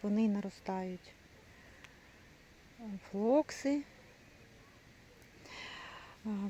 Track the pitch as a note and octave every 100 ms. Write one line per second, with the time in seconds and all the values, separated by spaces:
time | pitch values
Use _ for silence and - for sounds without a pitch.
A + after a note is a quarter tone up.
0 | G#3 G#3 A3 G3+ G3 - - F#3+ F#3 F3+
1 | - - - - - - - - - -
2 | - - - - - - - - A3 G3
3 | - G3 A3 C#4+ D4+ - C#4 C#4+ C#4+ -
4 | - - - - - - - - - -
5 | - - - - - - - - - -
6 | - - A3 G3+